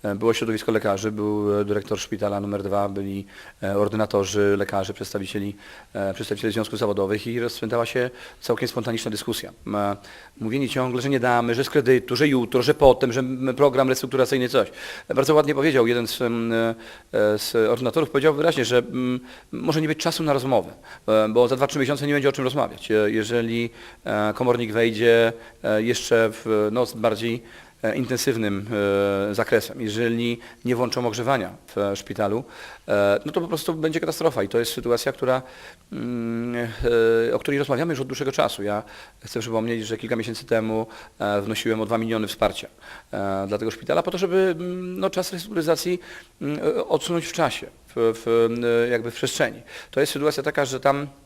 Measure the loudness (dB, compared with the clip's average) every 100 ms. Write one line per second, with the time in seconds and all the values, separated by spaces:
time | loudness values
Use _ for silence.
0 | -4 0 2 2 0 -2 0 0 0 0
1 | -2 -2 -2 0 2 2 2 -2 -2 -6
2 | -4 -4 -2 -2 -4 -4 -2 0 0 -4
3 | -6 -6 -10 -18 -20 -8 -2 2 2 0
4 | 0 0 0 2 2 2 0 -2 -4 -8
5 | -8 -8 -6 -6 -6 -10 -18 -20 -14 -6
6 | -6 -6 -6 -4 -2 -2 -4 -2 0 0
7 | 0 -2 -4 -4 -4 -4 -2 -2 0 -2
8 | -2 -4 -20 -14 -4 -2 -2 -4 -4 -4
9 | -4 -6 -6 -6 -8 -14 -6 -2 -2 -4
10 | -10 -20 -20 -8 -4 -2 -2 -2 -2 -2
11 | 0 0 2 2 2 0 2 2 4 4
12 | 4 2 4 4 2 2 2 8 8 8
13 | 2 0 -4 -2 -4 4 4 6 2 2
14 | 0 2 2 2 2 2 0 -4 -14 -14
15 | -2 0 6 6 6 4 4 6 4 4
16 | 0 -2 0 0 0 2 0 -2 -12 -20
17 | -4 2 4 2 0 2 4 2 2 0
18 | 2 4 4 4 2 2 2 2 2 -4
19 | -2 -4 -8 -20 -12 -6 -2 0 0 -2
20 | -2 -2 0 0 2 0 0 -14 -20 -10
21 | 2 2 4 4 4 4 0 0 0 0
22 | 0 2 2 0 -2 -2 -4 -6 0 2
23 | 4 0 0 -2 0 -2 -4 -8 -20 -12
24 | -4 0 0 0 2 2 0 2 2 4
25 | 6 6 6 0 -18 -8 -2 0 0 -2
26 | 2 4 4 0 0 2 2 0 -2 0
27 | -2 0 -2 -4 -8 -20 -20 _ -4 -2
28 | -4 -2 0 0 -2 -4 -4 -2 0 2
29 | 2 0 -2 -2 2 2 0 -8 -6 -2
30 | -2 0 -2 -4 -10 -10 -2 0 0 -2
31 | -2 -2 -2 -2 -4 -12 -8 -2 -2 -2
32 | -8 -4 -2 -2 -4 -16 -18 -18 -2 2
33 | 4 2 0 -4 -2 -4 -4 -2 -2 -2
34 | -4 0 0 0 0 0 -2 -4 -2 0
35 | -2 -2 0 0 -4 -20 -20 -20 _ -10
36 | -6 -6 -4 -4 -4 -4 -6 -2 0 4
37 | 4 4 2 0 0 -2 0 0 0 -2
38 | -4 -4 -2 2 0 0 -2 -2 -4 -18
39 | -20 _ -10 -8 -2 -2 -2 -4 -4 -6
40 | -4 -4 -4 -8 0 0 2 -2 -4 -10
41 | -20 _ 0 0 -2 -4 -2 -2 0 -2
42 | 0 -2 -4 0 -2 -2 -14 _ -20 -20
43 | _ -4 -2 -2 -2 -2 -4 -6 -2 0
44 | 0 -4 0 2 2 -2 -6 -8 -8 -4
45 | -4 -4 -6 -10 -6 -4 0 0 0 -4
46 | -8 -20 -20 _ -6 -2 -2 -2 0 -2
47 | 0 -4 -4 0 0 -2 -12 -18 -10 0
48 | 0 0 2 4 4 2 2 2 2 0
49 | -2 -4 -4 0 -2 -2 -18 -20 -6 0
50 | 0 2 0 0 -2 0 -2 -2 -2 -4
51 | -4 -14